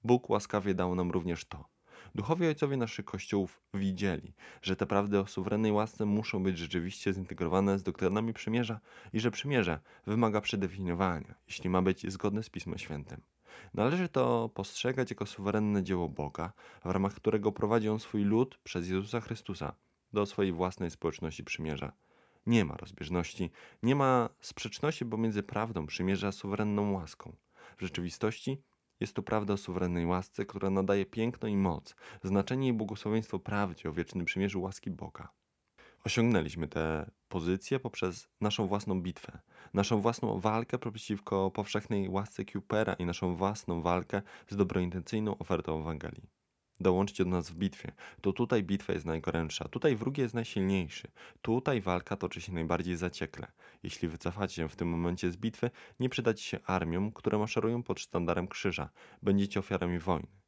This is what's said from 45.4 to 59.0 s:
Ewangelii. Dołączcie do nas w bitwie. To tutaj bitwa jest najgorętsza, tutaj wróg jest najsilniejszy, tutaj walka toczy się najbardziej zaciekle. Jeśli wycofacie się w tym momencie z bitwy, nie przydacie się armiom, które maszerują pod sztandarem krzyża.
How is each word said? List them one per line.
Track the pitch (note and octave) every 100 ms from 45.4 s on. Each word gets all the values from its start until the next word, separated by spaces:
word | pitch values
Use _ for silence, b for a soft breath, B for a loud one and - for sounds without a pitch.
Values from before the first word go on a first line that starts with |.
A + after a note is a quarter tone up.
| - E2+ E2 D#2+
Ewangelii. | D#2 D#2 D#2 - - _ _ _ _ _
Dołączcie | F#2 F2+ G2+ -
do | F#2
nas | F2+ E2
w | E2
bitwie. | G2 - - - B B
To | G2+
tutaj | - A#2+ A#2
bitwa | F#2 G2 -
jest | - D#2
najgorętsza, | D#2+ E2 E2 D#2+ - -
tutaj | - D#3 A2+
wróg | A2+ C#3+
jest | B2
najsilniejszy, | A#2+ A2+ G#2+ F#2+ G2 D#2+ - - B B B
tutaj | - A#2 C#3 B2+
walka | F#2+ F2+ - G2
toczy | F2+ -
się | F2
najbardziej | F2 E2 E2+ F2 E2+
zaciekle. | F2 - D#2 - - _ B B
Jeśli | - - F2
wycofacie | E2 F#2 F#2+ G2 -
się | D#2
w | -
tym | F2
momencie | E2+ F2 F2+ F2+
z | F2
bitwy, | A2+ - A#2+ B B -
nie | B2+
przydacie | - A#2 G#2+
się | - - -
armiom, | F#2 E2 E2+ G#2
które | - - G#2
maszerują | G#2+ - A2 A#2+
pod | A#2+ -
sztandarem | - F2+ E2+ F2 F2+
krzyża. | - G2+ D#2+ D2+ B